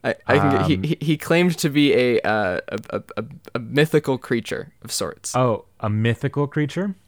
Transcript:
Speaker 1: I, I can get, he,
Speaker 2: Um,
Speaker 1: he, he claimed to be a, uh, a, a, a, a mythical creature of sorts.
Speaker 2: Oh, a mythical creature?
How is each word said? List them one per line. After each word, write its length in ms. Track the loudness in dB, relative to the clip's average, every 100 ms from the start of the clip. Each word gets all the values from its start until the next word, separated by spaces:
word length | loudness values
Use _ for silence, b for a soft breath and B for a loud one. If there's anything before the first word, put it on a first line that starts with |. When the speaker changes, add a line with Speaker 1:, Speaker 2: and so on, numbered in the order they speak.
Speaker 1:
I, 120 | -4 -6 2
I 100 | 4
can 120 | 4
get, 140 | 2 2
he, 80 | 0
Speaker 2:
Um, 80 |
Speaker 1:
he, 140 | 0 -2
he 180 | 0 -2
claimed 400 | 2 2 4 2
to 100 | 0
be 240 | 4 4
a, 260 | 4 4 2
uh, 380 | 2 0 0 -2 -6
a, 120 | -10 -6
a, 140 | -8 -8 -10
a, 80 | -10 -12 -10 -10
a 40 |
mythical 580 | -4 0 2 2 0 -4
creature 560 | -2 -4 -2 -8 -10 _
of 80 | -8
sorts. 440 | -6 -6 -8 -4 0
Speaker 2:
Oh, 300 | 2 0 -6 _
a 100 | -2
mythical 560 | 0 0 0 -2 -2 -2
creature? 480 | -2 -2 -2 -4 -6